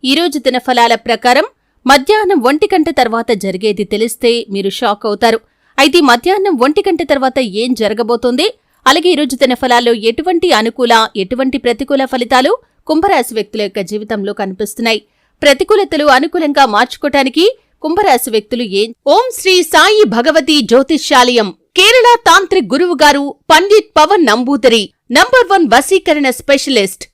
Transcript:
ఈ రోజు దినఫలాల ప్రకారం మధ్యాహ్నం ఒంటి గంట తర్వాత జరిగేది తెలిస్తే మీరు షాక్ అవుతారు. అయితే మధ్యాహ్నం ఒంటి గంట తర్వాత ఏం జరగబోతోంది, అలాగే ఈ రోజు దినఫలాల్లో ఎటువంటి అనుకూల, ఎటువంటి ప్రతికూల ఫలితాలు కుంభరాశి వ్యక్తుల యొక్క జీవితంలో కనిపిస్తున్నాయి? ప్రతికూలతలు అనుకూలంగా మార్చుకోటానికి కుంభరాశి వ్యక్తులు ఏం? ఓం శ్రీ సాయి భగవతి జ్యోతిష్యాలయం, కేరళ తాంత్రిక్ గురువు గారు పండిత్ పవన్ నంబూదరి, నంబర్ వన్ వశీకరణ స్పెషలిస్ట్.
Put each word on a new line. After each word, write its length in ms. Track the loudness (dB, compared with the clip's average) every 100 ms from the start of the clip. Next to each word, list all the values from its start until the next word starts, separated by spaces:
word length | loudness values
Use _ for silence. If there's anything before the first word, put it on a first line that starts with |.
| 0
ఈ 20 | 0
రోజు 220 | 0 -2 -2
దినఫలాల 460 | -2 -2 0 2 0 -2
ప్రకారం 420 | -2 2 2 0 _ _ _ 0
మధ్యాహ్నం 500 | 0 2 0 2 0 0
ఒంటి 180 | 0 0
గంట 160 | 0 0 0
తర్వాత 300 | 0 -2 -4 -4
జరిగేది 420 | -4 -4 -4 -4 -4
తెలిస్తే 380 | -4 -4 -2 -2 -2 -4 -6
మీరు 160 | -6 -4
షాక్ 260 | -4 -4 -4
అవుతారు. 300 | -2 0 -2 _ _ _ -2
అయితే 160 | 2 2 2
మధ్యాహ్నం 460 | 2 2 0 0 0 0
ఒంటి 180 | 0 -2
గంట 140 | -4 -2
తర్వాత 260 | 0 0 -2 -4 -4
ఏం 100 | -4 -2
జరగబోతోంది, 680 | -4 -4 -4 -2 -2 0 -2 -4 _ _ 0
అలాగే 180 | 2 0
ఈ 20 | 0
రోజు 140 | -2 -2
దినఫలాల్లో 500 | -2 0 0 2 2 0 -2
ఎటువంటి 400 | -2 -2 0 2 0
అనుకూల, 340 | 0 -2 2 2 2 -4
ఎటువంటి 360 | -6 -4 -4 -2 -4
ప్రతికూల 380 | -4 -2 -2 -2
ఫలితాలు 400 | -4 0 0 2 -2 _ _ -4
కుంభరాశి 440 | -2 0 0 -2 -6
వ్యక్తుల 260 | -8 -6 -6
యొక్క 140 | -6 -8
జీవితంలో 420 | -8 -8 -8 -6 -6
కనిపిస్తున్నాయి? 640 | -8 -8 -10 -4 -4 -4 _ _ _ _
ప్రతికూలతలు 640 | 0 0 0 0 0 0 2
అనుకూలంగా 500 | 2 2 -4 -2 0 0
మార్చుకోటానికి 720 | 0 -2 -4 -4 -2 -2 0 0 -2 _ _
కుంభరాశి 480 | -6 -2 0 0 0
వ్యక్తులు 300 | -6 -4 -8 -4 -4
ఏం? 80 | -4 -4 0
ఓం 120 | 0 0 -4
శ్రీ 180 | 0 0 2
సాయి 340 | 2 4 4 2
భగవతి 420 | 2 0 0 2 0 2
జ్యోతిష్యాలయం, 800 | 0 2 -2 0 0 2 0 -2 -6 _ 0
కేరళ 300 | 2 4 4 2 4
తాంత్రిక్ 440 | 2 2 -2 -2
గురువు 240 | -2 -2 2
గారు 180 | 2 2 -4 -12 _
పండిత్ 400 | 0 4 2 2 2
పవన్ 280 | 2 4 2
నంబూదరి, 520 | 0 0 0 2 2 -2 _ _ -2
నంబర్ 280 | 2 2 2
వన్ 140 | 2 4
వశీకరణ 560 | 2 2 -2 0 0 -2 -4
స్పెషలిస్ట్. 680 | -2 -2 0 -2 -2 -6 -20